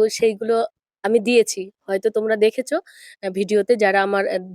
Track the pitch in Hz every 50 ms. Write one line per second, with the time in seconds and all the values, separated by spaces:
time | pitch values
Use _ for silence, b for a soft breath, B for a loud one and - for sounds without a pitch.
0 | 214 220 - - 233 220 214 196 226 220 226 226 226 - _ _ _ _ _ _
1 | - 202 226 240 202 233 247 233 214 - - 196 185 196 _ _ _ - 196 196
2 | - 220 - 220 214 214 220 208 208 226 - - 247 - 294 349 - B B B
3 | B B B B - 190 185 196 202 180 214 208 202 - 247 208 214 190 190 196
4 | 196 202 202 196 196 - 190 185 185 185